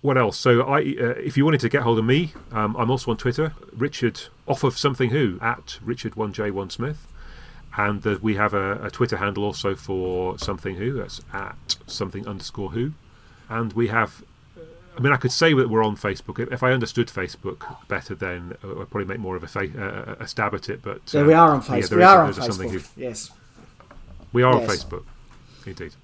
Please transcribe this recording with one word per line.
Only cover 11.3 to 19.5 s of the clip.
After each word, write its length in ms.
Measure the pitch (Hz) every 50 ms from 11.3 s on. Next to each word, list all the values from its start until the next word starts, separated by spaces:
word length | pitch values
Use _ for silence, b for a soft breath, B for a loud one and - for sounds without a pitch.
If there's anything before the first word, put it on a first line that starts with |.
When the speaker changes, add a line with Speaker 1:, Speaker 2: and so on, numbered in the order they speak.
Speaker 1:
at 460 | - 98 98 - - - - - - - -
something 400 | - - - 104 95 - 98 107
underscore 440 | 104 104 95 - - - - 101 92
who. 220 | 76 113 123 147 151 - b b b b b b b b b
And 240 | b 113 113 117 110 101
we 140 | 110 120
have, 360 | 104 110 117 110 104 - - - - - _ - - - - - - - - - - -
I 40 | -
mean, 120 | 123 139 143
I 40 |
could 140 | - - 123
say 220 | - - 170 165 151
that 160 | 131 127 113
we're 140 | 110 113 110
on 120 | 107 104
Facebook. 440 | - - 101 98 - - - - -
If, 120 | 117 -
if 120 | 127 120 -
I 80 | 127 131
understood 340 | 131 117 - - 120 117
Facebook 800 | - - 98 92 85 - - - 95 - - - - - - -
better, 280 | - - 92 - - 101
then, 420 | 82 98 92 87 87 87 87 - - -
uh, 180 | 95 - -
I'd 80 | 98 -
probably 160 | - 104 98
make 140 | 90 98 120
more 160 | 104 92 92
of 60 | 90 82
a 40 |
fa-, 240 | -